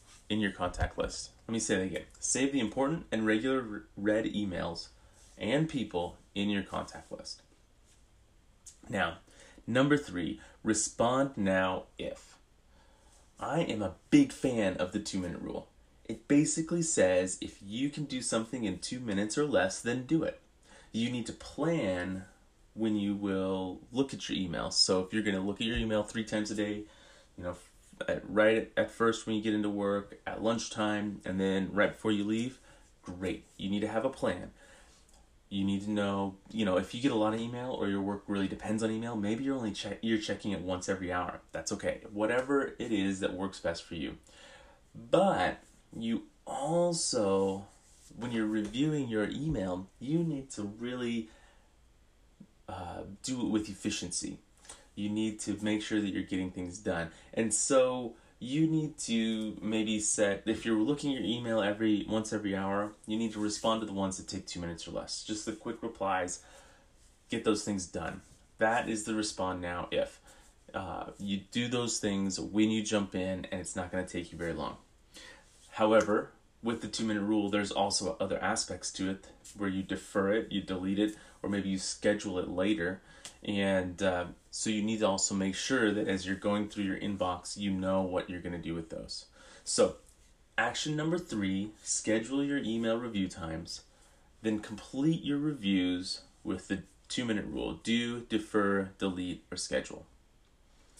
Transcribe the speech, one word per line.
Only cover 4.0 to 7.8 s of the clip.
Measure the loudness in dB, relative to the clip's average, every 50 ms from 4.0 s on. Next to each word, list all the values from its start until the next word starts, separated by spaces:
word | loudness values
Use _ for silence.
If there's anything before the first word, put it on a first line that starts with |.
| 2 2 2 2 2
emails | 0 0 0 -2 -2 -2 -2 -4 -4 -4 -8 -10 -14 -18 -20 -20 -20 -20 -20 -20 -20 -10
and | -4 0 2 2 2 2 2
people | 0 -2 -2 0 -2 -2 -2 -2 -6 -12 -20 -8 -4
in | -2 0 2
your | 0 0
contact | -2 -2 -6 -6 -6 -6 -10 -14 -12 -12
list. | -12 -12 -10 -12 -14 -14 -16 _ -20 _ -20 _ _ _